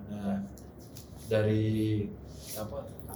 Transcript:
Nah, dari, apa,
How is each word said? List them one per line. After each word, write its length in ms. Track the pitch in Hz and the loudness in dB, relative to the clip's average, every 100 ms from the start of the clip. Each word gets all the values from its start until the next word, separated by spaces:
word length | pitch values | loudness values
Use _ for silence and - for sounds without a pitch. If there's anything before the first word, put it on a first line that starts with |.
| - | -4
Nah, 300 | 104 101 98 98 - - - - - - - - | -4 0 0 0 -8 -12 -14 -14 -14 -12 -10 2
dari, 800 | 110 107 110 110 110 110 107 104 - - - - | 6 6 6 6 4 4 4 0 -4 -10 -12 -8
apa, 280 | 107 104 139 - - - | -4 -4 -4 -8 -8 -10